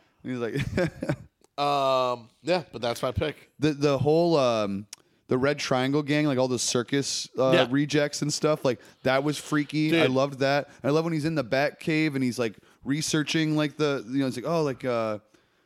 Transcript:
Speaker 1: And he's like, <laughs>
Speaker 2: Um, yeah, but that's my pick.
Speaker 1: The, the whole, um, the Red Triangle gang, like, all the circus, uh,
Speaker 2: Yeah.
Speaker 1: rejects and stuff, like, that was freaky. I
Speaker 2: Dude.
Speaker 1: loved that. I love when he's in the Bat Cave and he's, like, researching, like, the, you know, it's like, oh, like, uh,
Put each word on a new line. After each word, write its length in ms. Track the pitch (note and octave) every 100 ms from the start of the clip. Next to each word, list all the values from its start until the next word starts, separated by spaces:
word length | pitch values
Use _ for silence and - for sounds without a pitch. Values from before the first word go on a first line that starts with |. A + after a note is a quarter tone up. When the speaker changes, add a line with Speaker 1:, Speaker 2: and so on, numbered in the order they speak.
| _ _
Speaker 1:
And 80 | B2
he's 80 | B2+
like, 760 | A#2 C#3 - - E3 - - C#3 - _ _ -
<laughs> 0 |
Speaker 2:
Um, 720 | C#3+ C#3+ C3+ C3 B2+ A#2+ A2 _
yeah, 200 | C3 F3+ -
but 100 | A#2
that's 180 | A#2 A#2
my 100 | C3
pick. 380 | - D#3 - - -
Speaker 1:
The, 140 | D3+
the 240 | C#3+ C#3+ C3+
whole, 400 | C3+ D#3+ E3+ D#3
um, 480 | B2+ A2+ G2+ G2 G#2+ - _ _ -
the 100 | C3
Red 220 | C#3 C#3+
Triangle 440 | - B2+ C3 D3
gang, 220 | C#3+ D3+ D3+
like, 100 | B2+
all 100 | B2+
the 120 | B2
circus, 680 | - B2 A2+ C#3 C3 - - -
uh, 140 | C3
Speaker 2:
Yeah. 160 | C3 B2
Speaker 1:
rejects 520 | C#3 D3 D3 D3 -
and 100 | D3
stuff, 320 | - D3+ D3+
like, 160 | C3+ A#2 - _
that 220 | B2 C3+ D3
was 120 | C#3
freaky. 500 | - D3+ C#3+ D3+ D#3 E3
I 40 | B2+
Speaker 2:
Dude. 60 | B2+
Speaker 1:
loved 240 | C#3+ C3
that. 300 | C#3 C#3+ - -
I 80 | B2
love 120 | D#3
when 80 | E3
he's 120 | D#3+ D3+
in 100 | D#3
the 80 |
Bat 380 | A2+ C3 C#3+ -
Cave 340 | - D#3 D#3 C3+
and 80 |
he's, 160 | B2+ A#2
like, 180 | A2+ - - _ A#2
researching, 720 | D3 - D#3+ C#3+ E3 D#3 D3+
like, 180 | D3 C3
the, 300 | D3+ C3+ G#2
you 120 | C3+
know, 80 | C3+
it's 100 | B2
like, 80 | B2
oh, 140 | E3
like, 220 | D3 B2 C3
uh, 320 | A#2 A2 G#2+ _ _ _ _